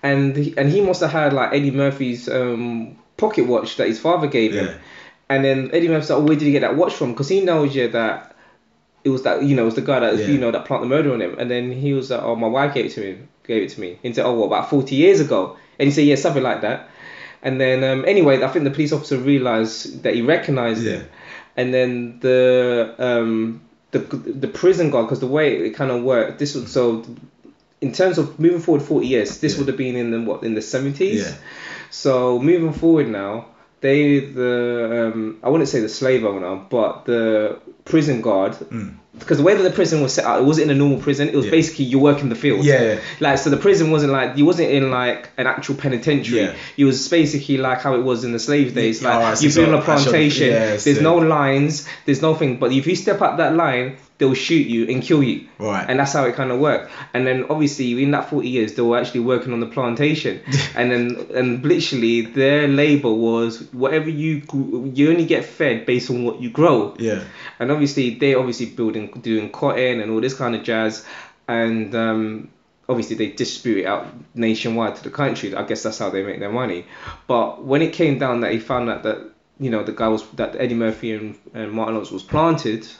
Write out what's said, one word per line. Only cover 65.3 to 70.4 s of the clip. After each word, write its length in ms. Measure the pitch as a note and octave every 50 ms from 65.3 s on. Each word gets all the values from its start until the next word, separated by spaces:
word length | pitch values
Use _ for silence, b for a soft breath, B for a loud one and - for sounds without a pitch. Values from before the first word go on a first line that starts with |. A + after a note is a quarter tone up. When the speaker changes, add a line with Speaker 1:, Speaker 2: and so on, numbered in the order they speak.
| E3 B2 A#2+
Speaker 1:
fed 400 | - - - D#3+ C#3 A#2 A2+ -
based 240 | - B2 B2 B2 -
on 160 | B2 B2 A#2+
what 160 | A#2+ G#2+ -
you 80 | B2 A#2+
grow. 460 | A2+ C#3+ D#3+ F3 C#3 G#2+ G2+ G#2 - -
Speaker 2:
Yeah. 220 | A2+ A2 G#2 F#2+ F#2+ B B B B B B B
Speaker 1:
And 100 | A#2+ C3
obviously 380 | D3 D3+ C#3+ C#3 C#3+ D3 B2+ A#2+ A2+ A2+
they 160 | C#3+ C#3 C3+
obviously 300 | B2+ B2+ B2 A2+ - A#2+
building, 480 | G#2+ - - A#2 A2 A2 A2 G#2 G2 - A#2+
doing 300 | - A#2 A2 A2 G#2 G2+
cotton 500 | - - D3+ C#3 - A#2 B2+ B2+ B2 A#2
and 100 | G#2+ A2
all 120 | A2 A2+
this 100 | A#2+ C3
kind 220 | C3 -